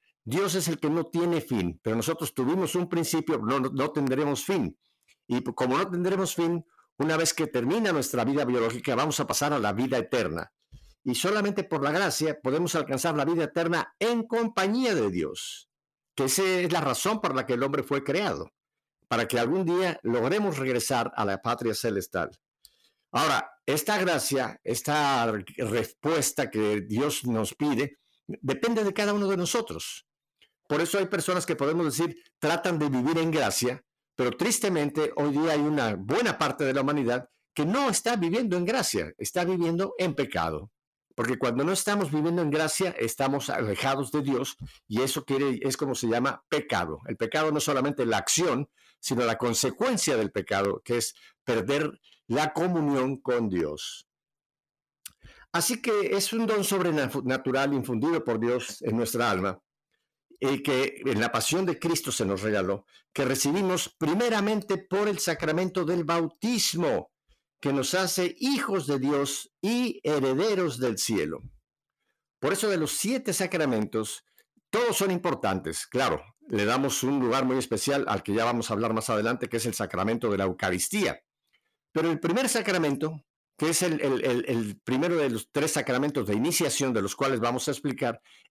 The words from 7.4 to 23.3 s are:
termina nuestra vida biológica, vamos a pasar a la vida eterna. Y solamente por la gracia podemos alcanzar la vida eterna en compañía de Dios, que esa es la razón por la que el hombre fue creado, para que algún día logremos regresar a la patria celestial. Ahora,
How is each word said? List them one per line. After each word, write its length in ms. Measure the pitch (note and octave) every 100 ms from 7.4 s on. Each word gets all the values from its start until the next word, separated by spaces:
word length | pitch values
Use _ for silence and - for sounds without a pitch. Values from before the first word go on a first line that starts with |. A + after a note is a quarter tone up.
| D#3
termina 460 | B2 A#2+ G#3+ G#3
nuestra 320 | D#3 - B2
vida 200 | A#2 C#3+
biológica, 500 | B2 B2 A2+ A#2 -
vamos 240 | A#2+ D3+ C#3+
a 60 | -
pasar 280 | - D3
a 40 | C#3+
la 140 | G#2
vida 240 | G2+ B2+ B2+
eterna. 560 | - B2 F2+ E2 - _ _ - - _
Y 120 | B2
solamente 500 | A#2+ F#3 G#3+ G3+ G3
por 180 | F#3 D3+
la 100 | C#3
gracia 460 | E3 F#3 A#2+ D#3 -
podemos 320 | C3 D3+ F3
alcanzar 420 | E3 C3+ C3+ E3+ D3+
la 80 |
vida 200 | C#3+ E3+
eterna 500 | D#3 E3+ E3+ E3+ - -
en 260 | A3 A#3
compañía 680 | A3+ A#3 A3+ F#3+ G3 A#3+ B3
de 160 | E3+ G2+
Dios, 600 | F2 D2 - - - - _ _ _ _
que 100 | -
esa 200 | C3 F#3+
es 260 | F#3+ F#3 F3
la 100 | E3+
razón 400 | C#3+ A#2+ G3 A3
por 140 | E3+
la 100 | C3
que 100 | -
el 80 | A#2+
hombre 180 | C3+ C#3
fue 220 | - C#3
creado, 480 | C#3 E3 G3 F2 F2 _ _ _ _ _ -
para 180 | A#2 A2+
que 140 | A#2+
algún 240 | A#2 F#3
día 340 | E3+ F3 F#3 -
logremos 560 | A2+ A#2+ A#2+ G#3 G3 C#3
regresar 520 | C3 B2 - B2+ A2+ -
a 80 |
la 160 | G#2 G2
patria 340 | A#2 A#2+ A#2
celestial. 560 | G#2+ A#2 G2+ - F#2 D#2+ - _ _ - _ _ _ _
Ahora, 380 | A#2+ D#3